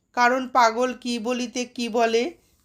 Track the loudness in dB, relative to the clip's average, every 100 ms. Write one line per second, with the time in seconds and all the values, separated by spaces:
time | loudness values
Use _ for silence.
0 | _ 0 2 2 0 2 4 2 -2 -4
1 | -6 -4 -4 -4 -4 -6 -8 -6 -4 0
2 | 2 2 -2 -6 _ _